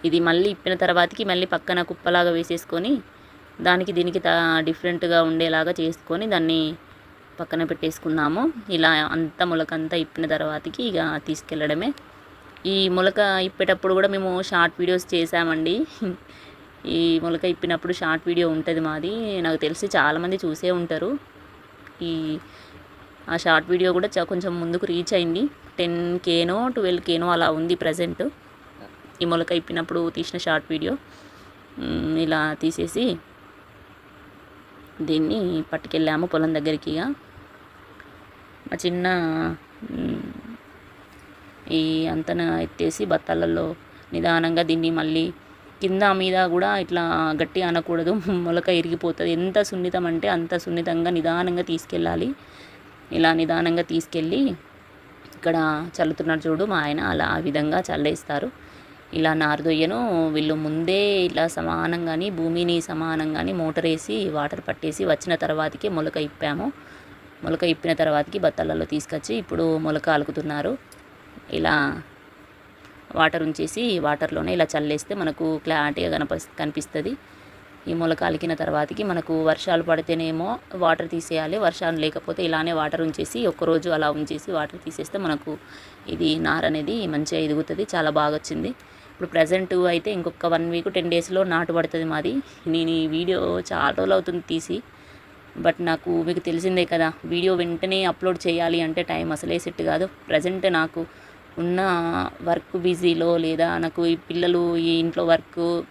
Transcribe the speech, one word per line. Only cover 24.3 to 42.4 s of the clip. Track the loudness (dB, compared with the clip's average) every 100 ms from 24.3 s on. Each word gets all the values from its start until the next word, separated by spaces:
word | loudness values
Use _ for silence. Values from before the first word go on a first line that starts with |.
| -2 -2 -4
ముందుకు | -2 -2 0
రీచ్ | -2 0
అయింది, | 2 2 0 -2 -4 -12 -4
టెన్ | -2 0 -2 -2
కేనో | 2 2 2 0 -2
ట్వెల్వ్ | 0 0 0
కేనో | 0 0 2
అలా | 2 2
ఉంది | 2 0 0
ప్రజెంట్ | 0 0 -4 -2 -6 -6 -20 -20 -20 -20 -20 -20 -20 -4
ఈ | 0
మొలక | 0 0
ఇప్పినప్పుడు | -2 -2 -6 -2 -2 -2
తీసిన | -4 -6 -4
షార్ట్ | 0 0 0
వీడియో. | -4 -2 -4 -8 -20 -20 -20 -20 -20 -18 -10
మ్, | -4 -2 -2 0
ఇలా | 0 0 0
తీసేసి | 0 -2 -2 -4 0 0 -2 -10 -20 -20 -20 -20 -20 -20 -20 -20 -20 -20 -20 -20 -20 -20 -20 -20 -8
దీన్ని | 0 2 2 0 0 -2
పట్టుకెళ్ళాము | -4 -8 -4 0 0 0 0
పొలం | 0 0
దగ్గరికి. | 0 0 -2 -4
ఇక | -4 -4 -6 -12 -20 -20 -20 -20 -20 -20 -20 -20 -20 -20 -20 -20 -20 -10
మా | -4
చిన్న, | -2 0 2 2 0 0 -2 -4 -12 -16 -10
మ్, | -6 -4 -4 -8 -12 -14 -18 -18 -20 -20 -20 -20 -20 -20 -20 -20 -18 -4
ఈ | 0 0 0 0
అంతన | -2 -2 -2